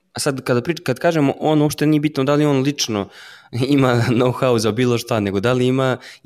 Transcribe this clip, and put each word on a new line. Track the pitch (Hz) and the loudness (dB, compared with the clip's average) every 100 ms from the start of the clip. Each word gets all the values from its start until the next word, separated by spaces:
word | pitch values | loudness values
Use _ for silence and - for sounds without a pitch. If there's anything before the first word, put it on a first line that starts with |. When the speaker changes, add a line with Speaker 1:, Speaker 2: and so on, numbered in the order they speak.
| _ | _
Speaker 1:
a | - | -8
sad | 151 131 | -4 -4
kada | 135 123 | -2 -2
prič-, | 120 160 | -2 -6
kad | - 123 | -4 -2
kažemo | 170 165 139 - | 0 2 0 0
on, | 151 156 | 0 2
uopšte | 151 - 151 | 2 0 0
nije | 151 | 2
bitno | 151 143 | 0 -2
da | 135 147 | 0 2
li | 147 | 2
on | 135 | 2
lično | 135 143 - 107 92 - - - - | 0 -2 -4 -4 -6 -10 -20 -20 -10
<laughs> | 120 131 | -4 0
ima | 143 127 120 120 | 2 4 2 2
know-how | 117 127 123 131 117 | 2 2 0 0 2
za | 110 | 0
bilo | 107 123 117 | 0 0 0
šta, | - 117 | -2 -2
nego | 101 98 | 0 0
da | 117 | 0
li | 127 127 | 0 0
ima | 131 131 | 0 0
Speaker 2:
E, | 120 | -2
pa | - - | -8 -10